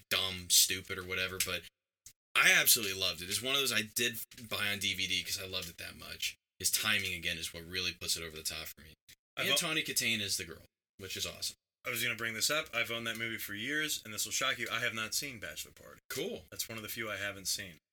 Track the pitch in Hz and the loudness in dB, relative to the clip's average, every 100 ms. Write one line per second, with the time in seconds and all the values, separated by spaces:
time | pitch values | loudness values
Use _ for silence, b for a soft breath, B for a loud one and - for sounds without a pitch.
0 | - 92 95 92 87 - - 95 90 92 | -2 0 0 -2 6 8 8 4 -2 -6
1 | 90 92 92 92 92 90 - _ _ _ | -4 -2 -2 0 0 -2 -6 _ _ _
2 | - - _ 113 160 180 147 127 101 95 | -20 -20 _ 6 8 8 8 6 4 2
3 | 92 82 90 104 123 139 131 110 107 - | 0 0 -2 -2 2 2 4 2 2 2
4 | 120 113 - - 113 101 104 101 98 92 | 0 0 -10 -12 -6 0 0 0 0 0
5 | 92 90 85 95 95 92 87 - 87 80 | 0 0 0 -4 -4 -6 -6 -10 -12 -10
6 | 82 - - - _ - 92 - 110 104 | -12 -4 -4 -4 _ 0 2 4 6 4
7 | 95 87 87 85 82 85 82 92 90 87 | 2 -2 -2 -2 -4 -8 -6 -2 -2 -2
8 | 85 85 82 78 78 78 80 - 78 76 | -2 -2 -2 -6 -6 -6 -8 -12 -18 -20
9 | _ - _ - 185 196 165 156 139 127 | _ -20 _ -2 2 2 2 0 0 0
10 | 120 110 98 - 85 - - _ _ - | 2 0 0 -2 -2 -10 -16 _ _ -14
11 | 95 98 90 85 - - _ _ 127 117 | -8 -4 -4 -4 -6 -6 _ _ -6 -2
12 | 120 113 113 110 - 151 156 117 113 117 | -2 -2 -4 0 2 2 0 -2 0 -2
13 | 117 110 113 110 - 101 123 151 151 - | -2 -2 -4 -4 -6 -4 -2 -2 0 -2
14 | 110 104 110 - 131 120 113 113 120 113 | -4 -4 -2 0 0 0 0 0 0 -2
15 | 110 - 143 117 87 76 71 - - - | -2 -2 -4 -8 -10 -8 -10 -12 -20 -20
16 | - 127 190 220 - 104 - 113 107 117 | -8 -4 -4 -6 -10 -8 -6 -6 -6 -4
17 | 110 98 101 98 90 - 95 78 _ | -4 -2 -4 -4 -2 -2 -2 -12 _